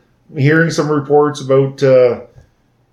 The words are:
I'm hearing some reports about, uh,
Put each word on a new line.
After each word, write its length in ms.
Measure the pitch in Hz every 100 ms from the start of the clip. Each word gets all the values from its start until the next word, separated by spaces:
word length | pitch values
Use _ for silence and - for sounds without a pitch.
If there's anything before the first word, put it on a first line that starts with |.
| _ _ _
I'm 60 | 156
hearing 340 | 139 160 165
some 200 | - 151
reports 500 | 151 139 147 147 143
about, 420 | 131 135 135 -
uh, 380 | 139 131 123 113 - _ - _ _ _ _